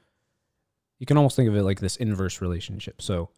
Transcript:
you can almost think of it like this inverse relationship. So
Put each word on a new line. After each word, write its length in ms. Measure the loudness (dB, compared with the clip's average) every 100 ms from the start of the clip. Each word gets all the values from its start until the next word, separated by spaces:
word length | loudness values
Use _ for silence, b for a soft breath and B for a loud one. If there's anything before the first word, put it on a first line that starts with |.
| _ _ _ _ _ _ _ _ _ _
you 60 | 2
can 100 | 4
almost 180 | 4 4
think 120 | 2
of 80 | 4
it 80 |
like 160 | 2 0
this 160 | -4 -2
inverse 460 | -4 -2 -4 -4
relationship. 600 | -4 -4 -6 -12 -12 -12
So 280 | -6 -4 -6